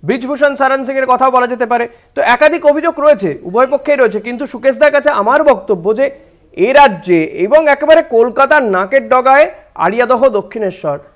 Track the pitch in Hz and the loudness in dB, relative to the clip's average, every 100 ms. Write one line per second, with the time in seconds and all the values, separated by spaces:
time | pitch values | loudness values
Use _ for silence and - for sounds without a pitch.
0 | 143 254 254 277 285 277 269 269 254 269 | -4 -6 -4 -2 -2 0 -2 -2 -4 -6
1 | 262 247 262 254 247 240 233 240 233 - | -2 0 2 0 -2 -4 -4 -4 -4 -10
2 | _ - - 240 302 330 302 294 330 320 | _ -4 0 2 2 2 0 0 -2 0
3 | 294 277 190 143 175 196 262 277 277 285 | 0 2 0 -6 -6 -2 0 -2 -2 0
4 | 240 202 208 240 269 247 247 233 302 285 | 0 -2 -10 -10 -10 -4 -4 2 0 2
5 | 294 - 202 285 294 226 - 196 170 220 | -2 -2 0 2 2 0 -2 -4 -2 -2
6 | 269 - _ _ _ - 202 269 285 185 | -2 -4 _ _ _ -2 2 4 4 2
7 | 170 170 160 - 190 294 311 277 208 214 | 0 0 0 -4 0 2 2 0 4 4
8 | - 226 240 240 269 302 247 190 196 269 | 4 0 0 0 2 2 0 -2 0 -2
9 | 226 254 254 269 339 - _ - 165 220 | 0 0 4 4 2 -2 _ -4 -4 0
10 | 240 247 262 208 202 226 202 175 156 143 | 0 2 2 0 -6 -6 -8 -6 -8 -8
11 | - | -12